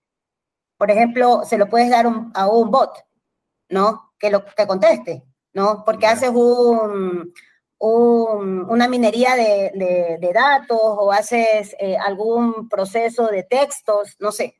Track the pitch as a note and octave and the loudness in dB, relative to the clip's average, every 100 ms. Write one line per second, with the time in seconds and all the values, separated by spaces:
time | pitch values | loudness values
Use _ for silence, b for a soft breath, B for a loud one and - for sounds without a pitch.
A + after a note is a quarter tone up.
0 | _ _ _ _ _ _ _ - G3+ G#3 | _ _ _ _ _ _ _ -4 0 2
1 | A#3 A#3+ B3 A#3 - A3 G3+ A#3 A#3+ A#3+ | 2 2 2 2 0 0 0 2 2 2
2 | A#3 A#3 - F#3+ G3 A#3 A3 C4 A3+ - | 2 -2 -6 -2 2 2 4 2 0 -4
3 | _ _ _ _ _ _ - F#3+ G#3 A3 | _ _ _ _ _ _ -6 0 0 -2
4 | _ - G#3 G3+ - - G3 F#3+ D#4+ D4 | _ -6 -2 -2 -2 -2 -2 2 2 2
5 | - D3 _ _ _ F#3+ G3+ G#3 A3 G3+ | -2 -12 _ _ _ -2 -2 0 -2 0
6 | A3 A#3 B3+ A#3+ A#3+ A#3+ A#3+ A3+ G#3+ G3+ | 2 2 0 2 2 4 2 2 0 -4
7 | F#3 F3 E3 b b b _ - A3 A3+ | -4 -6 -10 b b b _ -6 0 2
8 | A#3+ A#3 A3+ G#3 G3 F#3+ F#3 A#3 B3 B3 | 4 2 0 -2 -4 -6 -2 0 0 2
9 | A3+ A3+ B3+ B3+ A3 G3+ G3 G3 F3+ F3+ | 0 2 0 2 2 0 -2 -4 -2 0
10 | E3+ E3 F3 G3+ C#4 C4+ C4+ A3+ A3 G#3 | -2 -4 -2 0 2 0 0 0 0 2
11 | G3+ G3+ G#3+ A#3+ A3+ G#3+ G3 - G3 F#3+ | 0 0 0 0 0 0 -2 -8 -4 -2
12 | G3+ F#3+ A3 A#3 A#3 A3 A3+ G3 F#3+ A3+ | -4 -4 -2 0 -2 -4 -8 -6 -4 -2
13 | A3+ A#3 A3+ G3 F#3 B3+ C#4+ - - G#3 | -4 -2 -2 -2 -2 -2 -2 -4 -2 -2
14 | G3+ - G#3 - F#3+ - | -4 -8 -8 -6 -8 -6